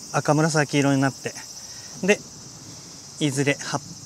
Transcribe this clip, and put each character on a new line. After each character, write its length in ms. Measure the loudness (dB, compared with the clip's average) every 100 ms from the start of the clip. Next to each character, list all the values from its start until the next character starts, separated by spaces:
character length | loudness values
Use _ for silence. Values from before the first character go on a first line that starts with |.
| -2
赤 220 | 0 4
紫 440 | 4 6 4 4 4
色 160 | 4
に 60 | 4
な 100 | 4
っ 20 |
て、 220 | 0 -8 -10 -14 -16 -16 -16 -16 -4
で、 180 | 2 2 0 -16 -18 -18 -18 -18 -18 -18 -18 -2
い 100 | 0
ず 140 | 2
れ 100 | 2
葉、 260 | 0 -2 -6 -6 -12